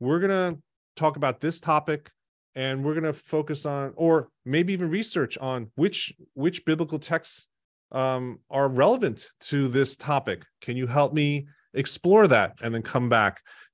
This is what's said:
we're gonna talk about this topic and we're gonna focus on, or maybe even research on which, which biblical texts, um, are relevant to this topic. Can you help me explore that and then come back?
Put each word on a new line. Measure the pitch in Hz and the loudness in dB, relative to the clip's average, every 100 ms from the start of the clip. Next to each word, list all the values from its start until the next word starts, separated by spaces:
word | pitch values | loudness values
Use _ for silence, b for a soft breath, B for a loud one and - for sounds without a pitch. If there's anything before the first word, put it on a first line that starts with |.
we're | 123 165 | -2 0
gonna | 190 190 180 151 _ _ _ - | 0 0 -2 -6 _ _ _ -2
talk | 156 147 | -2 0
about | 143 123 | -2 -2
this | 151 165 | -4 -4
topic | - 151 151 151 - _ _ _ _ | 0 0 0 -6 -8 _ _ _ _
and | 131 131 135 | -6 -4 -2
we're | 143 | -2
gonna | 156 160 | -2 -2
focus | 147 - 156 151 147 147 | -4 -4 -4 -2 -6 -4
on, | 143 139 - | -4 -6 0
or | 165 160 127 _ 123 | 4 4 2 _ -2
maybe | 151 175 | 0 0
even | 190 175 | 0 -2
research | 185 226 175 127 - | -2 -2 -4 -4 -4
on | 135 127 110 | -6 -6 -8
which, | - 170 202 - - - | -2 0 0 -8 -12 -18
which | - 156 180 | -4 -4 -2
biblical | - 156 160 151 | -2 -2 -2 -6
texts, | - 165 - - - _ _ _ _ | -4 -4 -4 -12 -14 _ _ _ _
um, | 131 131 131 127 113 _ | -4 -2 -2 -6 -12 _
are | 139 139 | 0 0
relevant | 127 156 254 185 110 - _ | 4 4 4 0 -4 -12 _
to | - 143 135 | -4 -2 0
this | 127 135 - | 2 0 -2
topic. | 147 139 - 87 - _ | -2 -2 -2 -6 -10 _
Can | - 123 | -8 -6
you | 127 | -2
help | 139 143 | 2 2
me | 151 147 147 143 b b | 2 0 0 -6 b b
explore | - 135 - 175 208 196 | -4 -4 -2 4 6 8
that | 117 95 - | 6 4 -2
and | 117 | -6
then | 113 | -6
come | 110 127 123 | -2 -2 2
back? | 117 101 - B B B | 4 4 0 B B B